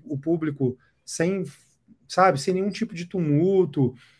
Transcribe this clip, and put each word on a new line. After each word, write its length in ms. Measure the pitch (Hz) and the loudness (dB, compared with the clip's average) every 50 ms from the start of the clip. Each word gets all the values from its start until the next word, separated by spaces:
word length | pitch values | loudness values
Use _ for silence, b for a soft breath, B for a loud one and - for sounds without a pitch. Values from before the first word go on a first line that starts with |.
| - | -10
o 120 | - 147 135 | -10 -10 -6
público, 600 | - 165 170 165 156 151 143 - 135 123 - b b b b b _ | -2 -2 -2 -2 -2 -4 -4 -2 -2 -2 -2 b b b b b _
sem, 400 | - - - 165 180 196 190 180 139 - - _ _ _ _ _ _ - _ _ - | -10 -4 -2 -2 0 0 -2 -6 -8 -12 -20 _ _ _ _ _ _ -20 _ _ -4
sabe, 320 | - 180 185 190 147 139 | 2 4 4 4 4 2
sem 140 | - 190 185 | 0 -2 -2
nenhum 160 | 185 196 208 | 0 -2 -2
tipo 240 | 196 - 226 - - | -4 -4 -6 -6 -8
de 120 | 170 175 | -10 -10
tumulto, 920 | 175 - 185 165 147 143 147 170 190 196 185 180 143 139 151 131 117 - b b b b b | -8 -4 -2 0 2 2 2 4 4 4 4 2 2 2 0 0 0 -2 b b b b b